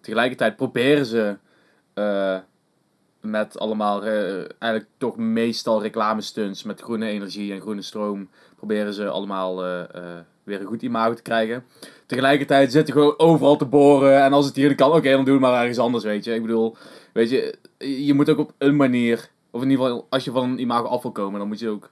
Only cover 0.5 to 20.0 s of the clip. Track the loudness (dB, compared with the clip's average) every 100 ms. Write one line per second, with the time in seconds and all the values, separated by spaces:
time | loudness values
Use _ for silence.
0.5 | 0 -6 0 2 2 2 -2 -2 -4 _
1.5 | _ _ _ _ -6 -4 -2 -2 -4 -8
2.5 | _ _ _ _ _ _ _ -6 -4 -6
3.5 | -6 -6 -2 -2 -2 -2 -4 -4 -6 -10
4.5 | -8 -4 -4 -8 _ -8 -4 -4 -2 -2
5.5 | -4 -2 -2 -2 -2 -2 -2 -6 -8 -8
6.5 | -8 -12 -14 -8 -8 -6 -8 -10 -10 -10
7.5 | -10 -10 -12 -10 -8 -6 -6 -10 _ _
8.5 | _ -6 -4 -4 -6 -6 -6 -6 -6 -6
9.5 | -6 -6 -8 -10 -14 -16 -18 -20 _ -12
10.5 | -10 -10 -10 -6 -2 -2 -4 -4 -2 -2
11.5 | -6 _ _ -20 -20 _ 0 2 2 2
12.5 | 2 4 4 2 4 2 4 4 6 4
13.5 | 4 4 6 8 8 6 6 6 4 0
14.5 | 2 0 4 4 4 4 2 4 4 4
15.5 | 2 0 0 0 0 -2 -6 -4 -6 -2
16.5 | -2 -2 -4 -20 -20 _ -2 0 0 -2
17.5 | -10 _ _ -8 -4 0 2 4 2 -2
18.5 | _ 0 2 2 2 0 0 -4 _ _
19.5 | -6 0 0 0 -4